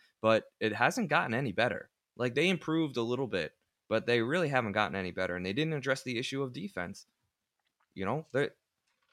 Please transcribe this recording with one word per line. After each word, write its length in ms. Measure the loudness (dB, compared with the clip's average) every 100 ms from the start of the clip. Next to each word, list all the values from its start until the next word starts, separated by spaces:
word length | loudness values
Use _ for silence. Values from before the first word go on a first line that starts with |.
| _ _
but 320 | 4 4 2 _
it 140 | -2
hasn't 340 | 2 2 2 2
gotten 260 | 2 2
any 180 | 0 0
better. 380 | 2 0 0 -8 _ _ -4
Like, 180 | -2
they 140 | 2 2
improved 480 | 2 0 0 0 0
a 60 |
little 240 | 0 0 -2
bit, 260 | -2 -4 -8 _ _ -2
but 180 | 0 2
they 140 | 2
really 260 | 2 2 2
haven't 240 | 2 0
gotten 240 | 0 0 0
any 140 | -4
better, 260 | -2 -2 -2
and 80 | -2
they 60 |
didn't 180 | 0 0
address 280 | -2 -2 -2
the 160 | -2 -4
issue 240 | -4 -4
of 100 | -6
defense. 540 | -6 -8 -8 -8 -10 -18 _ _ _ _ _ _ _ _
You 120 | -6 -4
know, 200 | -4 -2
they, 180 | -2 -2 -4 _ _ _ _ _